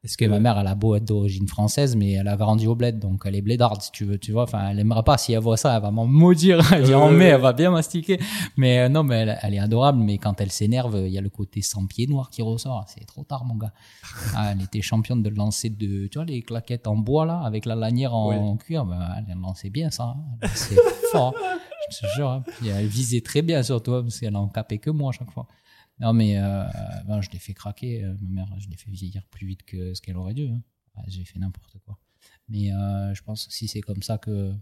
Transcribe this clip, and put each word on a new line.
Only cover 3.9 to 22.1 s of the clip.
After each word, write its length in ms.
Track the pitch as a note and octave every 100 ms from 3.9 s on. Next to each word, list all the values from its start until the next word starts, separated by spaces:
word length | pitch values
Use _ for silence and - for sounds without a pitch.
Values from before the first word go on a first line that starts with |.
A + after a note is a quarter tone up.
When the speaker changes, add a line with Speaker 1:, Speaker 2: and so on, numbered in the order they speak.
Speaker 2:
tu 140 | - G2+
veux, 120 | G2+
tu 140 | -
vois. 120 | A2
Enfin, 260 | A#2+ G#2+ G2
elle 100 | G2+
aimera 240 | G#2 A2+
pas, 140 | A2+ C3+
si 160 | -
elle 80 | A2+
voit 160 | A2+ A2+
ça, 180 | D3 A#2
elle 60 |
va 100 | G#2
m'en 160 | G#2+ A#2
maudire. 540 | C#3+ F3 E3+ F3+ E3+ D#3+
<laughs> 40 |
Elle 100 | E3+ C3
dit, 80 |
Speaker 1:
Euh, « 40 | C3+
Speaker 2:
Oh, 60 | D3+
mais 60 | D#3+
Speaker 1:
ouais. 80 | F3+
Speaker 2:
elle 100 | C#3
va 100 | C3
bien 180 | B2 F3
mastiquer. » 480 | E3+ D#3 E3+ D#3 F3+ F#3+ G#3 F3+ -
Mais, 220 | B2+ B2
euh, 80 | B2+
non, 160 | D3+
mais 120 | D3 A#2
elle, 200 | A2 G#2+
elle 120 | G#2 G2+
est 40 |
adorable, 400 | G#2 A#2 C#3 C3+
mais 160 | G#2+ G2+
quand 220 | G#2 G2+
elle 120 | G2
s'énerve, 500 | - G#2+ B2 B2 G#2 F#2+
il 60 |
y 60 | F#2+
a 40 |
le 80 | G2
côté 320 | - G2+ G#2
sans 240 | G2+ G2 G2
pied 220 | - B2
noir 220 | C#3+ C3
qui 120 | -
ressort. 440 | A2+ A2+ C3 A#2+ G2
C'est 160 | - A2
trop 200 | - C#3+
tard, 180 | C3+
mon 120 | B2 A2
gars. 160 | A2 - - -
Speaker 1:
<laughs> 340 | - - A2 G2
Speaker 2:
Ah, 180 | G#2+
elle 80 | G2
était 200 | F#2+ A2
championne 400 | - A2+ A2 B2
de 80 | G#2+
lancer 400 | G#2 G#2 G#2 A#2
de, 380 | G#2+ G#2+ G2 G2
tu 100 | D3
vois, 60 |
les 200 | E3 C3
claquettes 440 | - A#2 - A#2+ A2+
en 80 | G#2+
bois, 300 | G#2+ D3 D#3+
là, 160 | E3+
avec 240 | C3 G#2+ A#2
la 100 | A2+
lanière 400 | A2+ A#2+ C3+ A#2
en 380 | G#2+ G#2 G#2
Speaker 1:
Ouais. 40 | G#2
Speaker 2:
cuir, 280 | - E3 G2+
ben, 200 | F2 E2+ F#2+ G#2
elle 100 | F2+
lançait 320 | F#2 F#2 G2
bien 200 | A2+ D#3+
ça, 240 | - A#2+ C3
hein. 300 | D3+ A#2 G#3 -
C'est 220 | - - A#4
Speaker 1:
<laughs> 180 | - A#4+
Speaker 2:
fort, 240 | D#3+ B2+ A4+
hein. 200 | F#4+ F4+ - E5 D5
Je 60 | -
te 60 | -